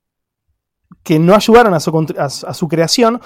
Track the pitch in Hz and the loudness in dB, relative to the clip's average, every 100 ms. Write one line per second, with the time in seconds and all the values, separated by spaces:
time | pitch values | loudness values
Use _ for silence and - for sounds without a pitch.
0 | _ _ _ _ _ _ _ _ _ - | _ _ _ _ _ _ _ _ _ -14
1 | - 156 170 208 208 226 226 165 175 160 | -2 0 4 2 4 4 4 0 -2 -4
2 | 156 - 143 - - 151 160 165 165 - | -4 -6 -8 -8 -14 -8 -6 -4 -2 0
3 | 226 233 | 0 0